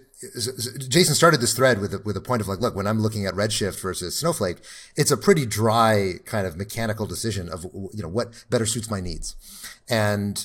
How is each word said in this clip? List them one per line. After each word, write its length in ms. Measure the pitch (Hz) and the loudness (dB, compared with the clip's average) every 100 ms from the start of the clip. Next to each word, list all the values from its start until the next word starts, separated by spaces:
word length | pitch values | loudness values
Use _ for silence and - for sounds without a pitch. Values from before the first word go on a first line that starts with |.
| - - - 127 | -12 -20 -14 -6
s-, 120 | 113 | -6
s-, 400 | - 113 131 131 | -4 -8 -8 0
Jason 260 | 135 180 | 4 4
started 260 | 139 165 156 | 6 6 6
this 140 | 117 | 4
thread 260 | - 131 110 | 4 4 4
with 140 | 98 | 0
a, 60 | 95 | -4
with 180 | 104 95 | -4 -4
a 40 | |
point 200 | - 123 | -2 -2
of 60 | 101 | -2
like, 120 | 95 | -2
"Look, 160 | 117 92 | -2 0
when 120 | 98 | 0
I'm 120 | 110 | 2
looking 260 | 107 107 98 | 0 0 -2
at 100 | 90 | -2
Redshift 440 | 107 107 101 - | -2 0 -2 -4
versus 380 | 95 87 87 - | -6 -6 -6 -2
Snowflake, 400 | 160 165 95 87 - - - - | 0 0 -2 -4 -10 -20 -8 -2
it's 160 | 147 | 2
a 60 | 135 | 2
pretty 280 | - 175 123 | 4 4 2
dry 720 | 101 113 113 113 107 95 87 - | 0 2 6 6 6 2 -2 -4
kind 200 | 113 95 | -2 -2
of 100 | 80 | -4
mechanical 480 | 101 - 113 107 101 | -8 -4 -4 -4 -4
decision 420 | 85 117 98 85 | -4 -4 -4 -6
of, 160 | 80 | -8
w-, 260 | 87 - 98 | -10 -10 -10
you 80 | 104 | -10
know, 80 | 82 | -6
what 360 | 98 113 - - | -4 -6 -8 -2
better 160 | 120 110 | 0 0
suits 240 | 123 107 | -2 -4
my 100 | 101 | -4
needs." 360 | 90 85 - - - - - - - | -4 -8 -8 -12 -16 -18 -18 -16 -2
And, 560 | 113 104 101 101 98 | 0 2 0 -2 -6